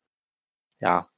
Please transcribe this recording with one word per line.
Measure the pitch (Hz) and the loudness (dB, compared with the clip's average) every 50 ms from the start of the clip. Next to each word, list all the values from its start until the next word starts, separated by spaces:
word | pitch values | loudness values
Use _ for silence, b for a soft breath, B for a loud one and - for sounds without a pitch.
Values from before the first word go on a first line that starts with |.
| _ _ _ _ _ _ _ _ _ _ _ _ _ _ _ - | _ _ _ _ _ _ _ _ _ _ _ _ _ _ _ -4
Ja, | - 98 87 90 87 - _ | -2 0 0 0 -2 -6 _